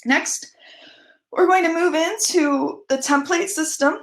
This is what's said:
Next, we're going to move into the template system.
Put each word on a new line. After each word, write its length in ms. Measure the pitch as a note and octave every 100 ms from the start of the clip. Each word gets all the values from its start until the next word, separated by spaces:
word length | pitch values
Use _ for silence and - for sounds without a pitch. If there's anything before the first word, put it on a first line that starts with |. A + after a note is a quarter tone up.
Next, 500 | A#3 C#4 - - - _ - - - - _ _ _
we're 160 | - F4+
going 160 | F#4
to 100 | E4+
move 200 | E4 F4
into 880 | D#4 E4 G#4+ - F4+ D4 C#4 C#4+ - -
the 80 | C4+
template 520 | C4 C#4+ C#4 F4 -
system. 500 | - D#4 - C#4 G#4